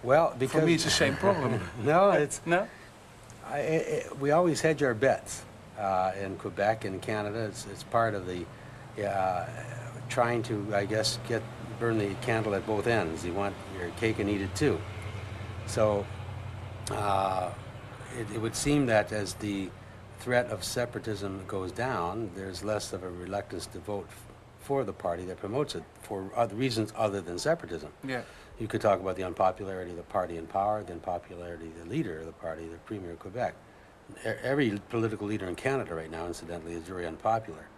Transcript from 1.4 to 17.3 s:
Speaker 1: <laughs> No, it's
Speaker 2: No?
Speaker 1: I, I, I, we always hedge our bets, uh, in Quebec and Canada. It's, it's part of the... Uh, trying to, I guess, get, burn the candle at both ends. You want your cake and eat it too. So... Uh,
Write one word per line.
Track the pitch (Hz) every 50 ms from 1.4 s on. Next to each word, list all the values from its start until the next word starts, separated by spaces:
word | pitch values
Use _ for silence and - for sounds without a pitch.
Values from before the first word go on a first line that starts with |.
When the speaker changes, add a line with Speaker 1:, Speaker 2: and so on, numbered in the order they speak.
| 135 117 110 104 90 85
Speaker 1:
<laughs> | - 123 110
No, | 143 156 175 196 202
it's | 175 151 147 139 - - -
Speaker 2:
No? | 165 175 180 220 - - - - - - - - - - - - - - - -
Speaker 1:
I, | - 139
I, | 147
I, | 127 147 160 160 - - 156 - - - - 139
we | 139 143
always | 147 170 180 170 147 -
hedge | - 160 160 135 143
our | 131 117
bets, | 107 131 131 107 - - - - - - - - - - - - -
uh, | 104 98 95 92 92 92 92 98 98
in | 95 95
Quebec | - - 104 90 98 101 104 113 110 -
and | 101 95 90
Canada. | - - 107 107 104 104 104 113 113 104
It's, | 98 - - 101
it's | 98 - -
part | - - 117 117 113 101
of | 98 90
the... | 90 90 90 85 - - - - - - - - - - - 101
Uh, | 98 98 98 95 92 90 87 87 - - - - - - - - - - - - -
trying | - 131 120 117 120 117 113
to, | - 113 104 101 107 104 101
I | 101
guess, | 98 107 110 110 - - - -
get, | - 120 110 110 - - - - - - -
burn | 117 117 113
the | 110 101 101 95 -
candle | - 127 113 113 107 107 101
at | 98 98
both | 110 110 101 98
ends. | 117 117 110 90 80 82 82 -
You | 90 85
want | 98 101 101 95 - - - 95 92
your | 90 85 - -
cake | 117 110 107 -
and | 104 101
eat | 104 95
it | 98 92 -
too. | - 151 139 95 - - - - - - - - - - - - - - - - - -
So... | - - 117 110 107 104 101 98 - - - - - - - - - - - - - - - - -
Uh, | 113 107 104 101 98 98 95 95